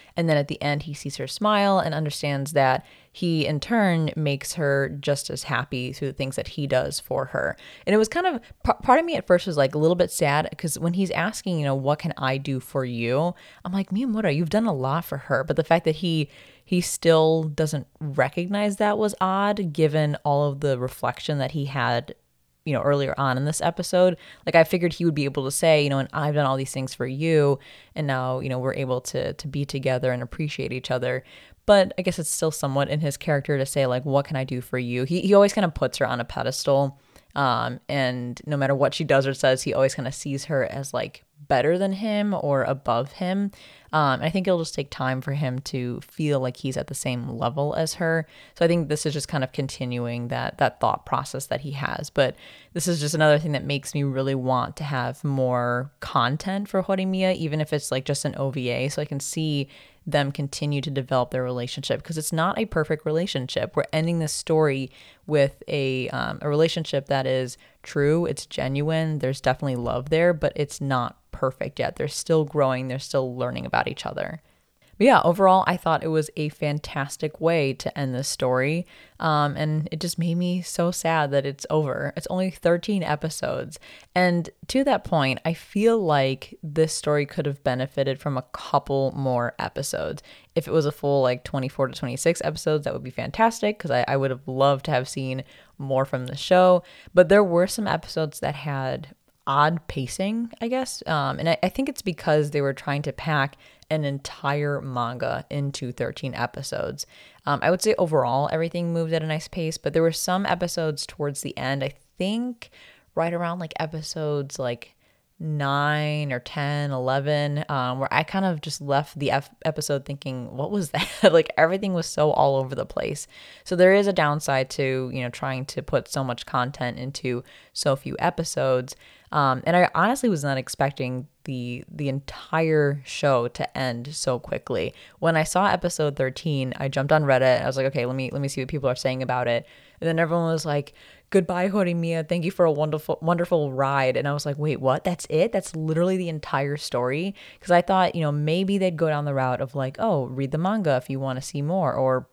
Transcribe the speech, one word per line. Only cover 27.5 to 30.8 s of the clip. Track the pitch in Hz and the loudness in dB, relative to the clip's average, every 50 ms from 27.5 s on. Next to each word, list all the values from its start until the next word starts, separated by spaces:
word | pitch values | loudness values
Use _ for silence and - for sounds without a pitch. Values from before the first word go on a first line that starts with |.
| 139 139 - - - - - _ - | 4 0 -4 -18 -20 -20 -20 _ -6
and | - 147 | -4 -2
now, | 143 135 127 127 127 127 131 | -2 0 0 0 -2 -2 -2
you | - | -2
know, | 131 127 127 | -4 -4 -2
we're | 127 131 - | -2 -2 -2
able | - 135 127 127 127 | -2 -2 -2 -2 -2
to, | - - - 127 - - - | -4 -4 -4 -4 -4 -4 -6
to | - - 147 | -8 -10 -6
be | 135 143 143 | -4 -4 -4
together | - - 135 127 131 127 127 127 127 123 | -4 -4 -2 0 0 0 2 0 0 0
and | 123 117 | -2 -4
appreciate | 120 - - 156 147 - - 139 - | -8 -6 -6 -6 -4 -4 -4 -6 -4
each | 120 127 | -6 -6